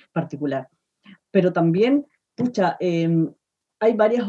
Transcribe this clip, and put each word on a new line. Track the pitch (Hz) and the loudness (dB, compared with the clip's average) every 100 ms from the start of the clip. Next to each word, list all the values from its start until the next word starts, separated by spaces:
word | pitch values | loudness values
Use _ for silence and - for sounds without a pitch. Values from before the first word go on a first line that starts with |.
| _ | _
particular. | 175 - 139 143 135 - _ _ _ - - _ | -8 -8 -6 -6 -6 -8 _ _ _ -20 -20 _
Pero | 196 180 | 0 2
también, | 175 165 175 240 285 285 _ _ - | 2 0 2 2 2 -2 _ _ -6
pucha, | 247 214 180 - | -6 0 -2 -2
em, | 180 165 165 165 160 - _ _ _ - | -4 0 0 0 0 -6 _ _ _ -2
hay | 220 214 | 0 2
varias | 214 240 | 2 0